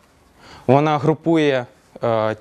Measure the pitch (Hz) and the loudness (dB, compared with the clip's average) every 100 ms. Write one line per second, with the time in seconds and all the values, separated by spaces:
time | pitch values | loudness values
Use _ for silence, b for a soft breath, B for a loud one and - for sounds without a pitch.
0 | _ _ _ _ B B - 139 156 151 | _ _ _ _ B B 2 2 2 0
1 | 151 156 165 165 147 131 120 _ _ - | -2 -2 0 0 0 -2 -6 _ _ -8
2 | 120 113 110 110 | -4 -2 -2 -4